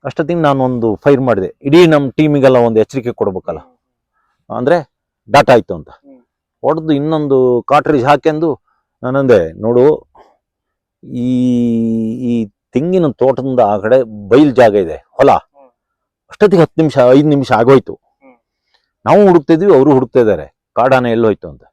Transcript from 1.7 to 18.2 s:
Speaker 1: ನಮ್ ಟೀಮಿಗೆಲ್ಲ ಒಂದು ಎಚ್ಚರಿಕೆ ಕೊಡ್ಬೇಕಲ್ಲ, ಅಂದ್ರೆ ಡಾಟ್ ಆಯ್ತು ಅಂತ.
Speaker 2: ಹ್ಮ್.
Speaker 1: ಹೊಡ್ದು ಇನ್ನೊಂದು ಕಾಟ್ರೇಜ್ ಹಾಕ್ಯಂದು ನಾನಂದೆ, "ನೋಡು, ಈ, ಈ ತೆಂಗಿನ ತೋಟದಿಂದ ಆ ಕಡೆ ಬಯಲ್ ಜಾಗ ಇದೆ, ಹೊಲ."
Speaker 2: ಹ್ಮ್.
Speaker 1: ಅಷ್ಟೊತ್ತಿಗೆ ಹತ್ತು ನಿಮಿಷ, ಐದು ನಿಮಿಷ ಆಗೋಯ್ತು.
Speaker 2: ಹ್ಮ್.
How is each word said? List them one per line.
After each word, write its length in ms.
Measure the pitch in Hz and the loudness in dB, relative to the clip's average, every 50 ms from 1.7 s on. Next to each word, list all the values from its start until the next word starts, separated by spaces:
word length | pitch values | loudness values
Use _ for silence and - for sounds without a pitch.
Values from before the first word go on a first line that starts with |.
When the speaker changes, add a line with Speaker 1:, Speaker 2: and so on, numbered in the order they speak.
| 147 170 180 | 2 4 4
Speaker 1:
ನಮ್ 240 | 160 156 147 143 131 | 4 2 0 -2 -4
ಟೀಮಿಗೆಲ್ಲ 460 | - - 156 151 147 143 131 135 127 | -4 -2 -2 0 0 2 2 4 4
ಒಂದು 220 | 123 120 117 113 110 | 4 2 2 0 0
ಎಚ್ಚರಿಕೆ 320 | 107 _ - 135 117 120 | -2 _ -4 -8 -8 -8
ಕೊಡ್ಬೇಕಲ್ಲ, 480 | 117 - 107 101 92 92 - - 82 80 - _ _ _ _ _ _ _ _ _ _ _ _ _ _ _ _ _ 110 | -6 -4 -6 -6 -6 -8 -10 -12 -12 -12 -16 _ _ _ _ _ _ _ _ _ _ _ _ _ _ _ _ _ -10
ಅಂದ್ರೆ 340 | 117 123 135 170 175 143 _ _ _ _ _ _ _ _ 117 | -6 -2 -2 -2 -2 -2 _ _ _ _ _ _ _ _ 0
ಡಾಟ್ 180 | 104 139 143 - | 0 0 4 4
ಆಯ್ತು 260 | 135 117 98 _ 95 | 2 2 2 _ -12
ಅಂತ. 140 | 80 73 _ | -12 -12 _
Speaker 2:
ಹ್ಮ್. 320 | - _ _ _ 269 254 _ _ _ _ _ _ _ _ | -20 _ _ _ -20 _ _ _ _ _ _ _ _ _
Speaker 1:
ಹೊಡ್ದು 320 | - 127 156 165 160 160 151 | -4 -4 -4 -4 -2 -4 -2
ಇನ್ನೊಂದು 680 | 139 143 156 160 156 151 143 135 131 127 127 123 120 | -2 -2 -4 -4 -4 -2 -2 0 0 2 0 0 -2
ಕಾಟ್ರೇಜ್ 440 | 113 - 135 147 147 - 151 139 117 | -2 0 -2 0 0 0 -2 -2 0
ಹಾಕ್ಯಂದು 540 | 139 147 139 _ 160 156 151 165 160 135 - _ _ _ _ _ _ _ _ 123 | 0 0 0 _ -4 -4 -2 -4 -4 -6 -8 _ _ _ _ _ _ _ _ -10
ನಾನಂದೆ, 580 | 127 131 139 139 131 120 98 82 80 82 95 | -6 -4 -2 0 0 0 0 0 -4 -10 -8
"ನೋಡು, 460 | 98 113 120 120 131 151 151 - _ _ _ _ _ _ _ _ _ _ _ _ _ _ _ _ _ _ _ _ - | -6 -4 0 0 0 0 0 -2 _ _ _ _ _ _ _ _ _ _ _ _ _ _ _ _ _ _ _ _ -20
ಈ, 240 | - - 123 120 127 127 123 127 127 123 120 120 117 117 113 113 113 113 113 113 110 113 123 | -14 -10 -8 -6 -4 -2 -2 0 0 0 0 -2 -2 -2 -2 -2 -4 -4 -4 -6 -8 -8 -8
ಈ 240 | 127 120 120 117 113 | -6 -6 -4 -4 -6
ತೆಂಗಿನ 600 | 104 _ _ _ _ _ 127 147 175 185 190 170 | -8 _ _ _ _ _ -4 -4 -2 -2 -2 -2
ತೋಟದಿಂದ 520 | 143 113 _ 127 131 131 117 127 135 131 127 | -2 -2 _ -2 -2 0 -2 -4 -4 0 0
ಆ 180 | 113 101 104 | 0 0 0
ಕಡೆ 260 | 104 95 107 123 131 131 | -4 -2 0 0 0 0
ಬಯಲ್ 520 | 113 107 104 101 95 113 139 156 147 123 | -2 -10 -18 -4 0 2 4 4 2 4
ಜಾಗ 200 | 123 123 110 101 | 4 2 4 4
ಇದೆ, 200 | 104 95 80 78 | 0 -2 -4 -8
ಹೊಲ." 360 | 76 _ _ _ - 135 139 | -14 _ _ _ 0 0 2
Speaker 2:
ಹ್ಮ್. 380 | 107 82 _ _ _ 139 139 127 _ _ _ _ _ _ _ _ _ _ _ _ | 2 0 _ _ _ _ -20 _ _ _ _ _ _ _ _ _ _ _ _ _
Speaker 1:
ಅಷ್ಟೊತ್ತಿಗೆ 320 | - _ 208 202 185 180 | -4 _ 0 2 2 2
ಹತ್ತು 200 | 160 - _ - | 0 0 _ -2
ನಿಮಿಷ, 160 | 160 151 - | -2 -2 0
ಐದು 300 | 139 123 123 131 139 147 | 2 4 4 4 4 4
ನಿಮಿಷ 240 | 151 147 139 131 - | 2 0 -2 0 -2
ಆಗೋಯ್ತು. 420 | 120 107 120 123 135 131 - - - | 0 0 4 4 4 2 2 -2 -18
Speaker 2:
ಹ್ಮ್. 420 | _ _ _ _ _ | _ _ _ _ _